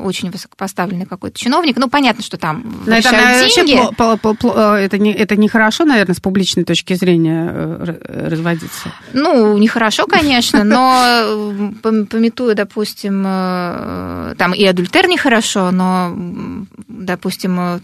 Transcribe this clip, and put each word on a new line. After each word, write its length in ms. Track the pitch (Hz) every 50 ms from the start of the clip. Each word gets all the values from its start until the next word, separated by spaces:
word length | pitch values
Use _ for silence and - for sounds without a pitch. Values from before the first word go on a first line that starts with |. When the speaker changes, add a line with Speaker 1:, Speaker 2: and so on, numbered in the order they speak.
| -
Speaker 1:
очень 260 | 190 180 - - 180
высокопоставленный 760 | 170 180 - - _ - 196 190 - - 180 202 190 175 185
какой-то 320 | - 185 185 - 190 - -
чиновник. 400 | - 240 277 330 339 311 226 240
Ну, 100 | 269 247
понятно, 360 | 294 285 277 240 214 - 208
что 140 | - - 170
там 440 | - 165 151 - - - - - - 220
Speaker 2:
Но 80 | 226
это 140 | 226 220 254
Speaker 1:
решают 320 | 233 220 240 247 247 254 254
Speaker 2:
вообще 200 | 330 466 349 359
Speaker 1:
деньги. 140 | 302 277 254
Speaker 2:
пло-, 140 | 240 202 -
пло-, 240 | - 233 226 226 208
пло-, 160 | - 220 214 -
пло-, 400 | - 240 220 226 214 208 208 208
э, 60 | 196
это 120 | 190 214 196
не, 160 | 208 214 196
это 220 | 196 214 185 214
нехорошо, 500 | 202 214 208 - 226 220 214 220 - 339
наверное, 300 | 302 269 220 196 180 180
с 40 | -
публичной 440 | - 196 190 202 185 - - 180 170
точки 320 | - 170 165 - - 190
зрения, 560 | 180 190 180 175 165 165 160 165 165 165 170 -
э, 240 | - 160 156 165 - -
р-, 160 | 170 165 - -
э, 240 | - - - 151 151
разводиться. 640 | 165 160 165 170 170 160 - - - - - - - - - - -
Speaker 1:
Ну, 420 | 254 294 339 320 254 214 214 208 202
нехорошо, 480 | 214 226 - 233 226 214 214 - 359 415
конечно, 560 | 415 370 311 285 262 240 240 - - - 208
но, 320 | 208 294 254 262 262 254 254 247
э, 680 | 240 240 233 220 208 214 214 208 208 202 196 208 202 214 220 -
пом-, 240 | 226 220 220 208 -
памятуя, 480 | - 226 226 233 226 - 254 240 208
допустим, 680 | 202 202 196 - 220 208 - - - - 202 196 196 190 190
э, 1040 | 190 190 185 185 185 180 180 175 175 - - - 180 180 185 180 170 - 170 - - -
там 160 | 190 175 180
и 100 | 180 208
адюльтер 420 | 190 185 180 175 - - 320 370 359
нехорошо, 640 | 359 277 - 285 233 214 220 - - 208 185 180
но, 360 | 185 185 185 185 185 185 180 175
м, 560 | 175 - 180 175 175 - - - 175 - 190 190 _ - - -
допустим, 720 | - 208 190 180 180 180 - 190 - - - 185 180 180
э, 200 | 180 175 175 175